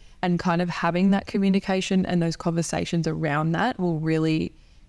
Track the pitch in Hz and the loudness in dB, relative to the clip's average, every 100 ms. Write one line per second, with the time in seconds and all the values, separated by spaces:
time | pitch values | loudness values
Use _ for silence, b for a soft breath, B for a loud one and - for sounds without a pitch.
0 | b b 180 175 185 170 180 - 170 175 | b b 0 0 0 0 -2 -2 0 2
1 | 196 196 - 214 196 196 - 190 - 190 | 4 2 0 0 2 2 0 -2 0 0
2 | 185 175 165 160 170 165 165 160 170 170 | 2 0 0 -2 -2 -2 -2 -4 -2 -2
3 | 160 160 156 147 160 165 226 262 180 156 | -2 -2 -2 0 0 0 0 0 -2 0
4 | 160 160 160 160 175 b b b | 0 0 2 0 -2 b b b